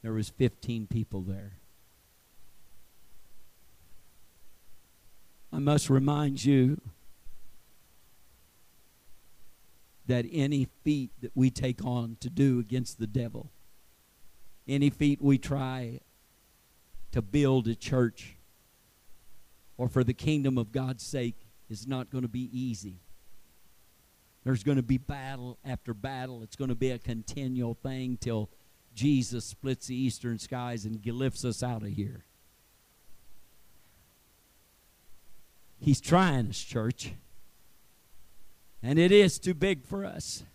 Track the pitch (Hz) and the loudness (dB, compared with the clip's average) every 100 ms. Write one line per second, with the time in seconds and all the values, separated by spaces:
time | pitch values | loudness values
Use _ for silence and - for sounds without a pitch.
0 | 113 110 104 - 127 - - 117 104 113 | -2 -2 -2 2 0 0 -8 -6 -2 -2
1 | 107 98 92 98 101 92 - - _ _ | -2 -4 -4 -6 -8 -16 -20 -20 _ _
2 | _ _ _ - - - - - - - | _ _ _ -18 -18 -18 -18 -18 -18 -20
3 | - - - - - - - - - - | -16 -16 -12 -14 -14 -18 -20 -20 -18 -18
4 | - - - - - - - - - _ | -18 -20 -20 -18 -18 -18 -16 -16 -16 _
5 | - - - - - 156 143 151 - 135 | -20 -20 -20 -20 -8 0 4 4 6 4
6 | 135 147 147 135 135 139 127 151 - - | 6 2 0 2 6 8 6 4 -4 -16
7 | - - - - - - - - - - | -18 -10 -8 -8 -8 -12 -20 -20 -20 -20
8 | - - - - _ _ - - - _ | -20 -20 -20 -20 _ _ -20 -20 -20 _
9 | - - - - - - - - - - | -18 -18 -18 -16 -16 -16 -20 -20 -20 -14
10 | - 123 117 165 139 143 127 - - 151 | 0 0 2 0 2 2 0 -2 0 0
11 | 127 - 123 - 131 - 127 123 127 123 | 0 -8 -6 4 4 4 -4 -2 -2 -2
12 | 117 113 123 - 139 123 107 127 120 - | -4 -6 -6 2 4 4 0 -4 -4 -6
13 | 110 113 117 - - - - - - _ | -4 -2 -4 -8 -14 -18 -20 -20 -20 _
14 | _ _ - - - - - 139 143 - | _ _ -20 -18 -16 -16 -2 4 4 4
15 | 147 143 139 135 - 139 131 131 120 127 | 2 4 6 4 4 -4 -4 -6 -8 -10
16 | _ _ _ _ _ _ _ _ _ - | _ _ _ _ _ _ _ _ _ -8
17 | - 120 104 143 139 131 113 113 - 131 | -2 -2 2 4 6 6 4 -2 0 4
18 | 120 - - - _ _ _ _ _ _ | 4 2 -20 -20 _ _ _ _ _ _
19 | - - - - - - - - 123 131 | -20 -20 -16 -16 -18 -20 -20 -4 0 2
20 | 120 127 151 151 135 127 110 139 131 127 | 2 2 0 2 2 2 0 -2 -4 -6
21 | - 139 120 - - - - 104 117 131 | -6 -4 -4 -6 -16 -20 -14 -12 -6 -6
22 | 123 131 123 117 127 123 127 107 101 92 | -4 -4 -4 -4 -6 -4 -4 -6 -10 -14
23 | - - - - - - - - - _ | -18 -20 -16 -16 -18 -20 -20 -20 -20 _
24 | _ _ _ _ 127 123 147 135 120 131 | _ _ _ _ -2 0 2 2 4 0
25 | - 143 135 135 123 120 135 127 - 107 | 0 -8 -8 -8 -10 -12 -8 -8 -6 -8
26 | 135 131 131 123 110 - 135 113 131 120 | -6 -6 -8 -10 -14 -6 -2 0 0 -2
27 | - 117 - 139 127 127 117 117 135 131 | -4 -6 -6 -6 -4 -2 -2 -4 -6 -6
28 | 127 123 123 113 104 - _ _ _ 110 | -4 -4 -2 -2 -4 -10 _ _ _ 0
29 | 139 139 120 120 - - 131 127 - 127 | 4 4 2 -4 -8 -8 -6 -4 -4 -2
30 | 131 - 120 113 - 127 123 120 104 110 | -2 -2 -4 -6 -6 -8 -6 -6 -6 -6
31 | 110 120 135 - 127 110 123 117 107 98 | -6 -2 -2 -2 -4 -2 -4 -4 -4 -4
32 | 101 - - _ _ _ _ _ _ _ | -4 -6 -18 _ _ _ _ _ _ _
33 | - - - - - - - - _ _ | -18 -18 -16 -18 -18 -20 -20 -20 _ _
34 | _ _ _ _ _ _ _ _ _ _ | _ _ _ _ _ _ _ _ _ _
35 | - - - - - _ - - 135 135 | -20 -18 -16 -16 -16 _ -20 -4 2 2
36 | - 170 185 135 104 98 - 120 110 - | 4 4 6 2 0 -4 -6 -2 -2 -4
37 | - - - - - _ - - - _ | -8 -12 -14 -18 -18 _ -20 -20 -20 _
38 | _ - - - - - - - 117 151 | _ -18 -18 -16 -16 -16 -20 -8 2 6
39 | 175 202 190 - 185 165 190 165 - 196 | 10 10 8 4 -2 0 0 0 -4 -8
40 | 196 - - - - | -8 -10 -10 -12 -14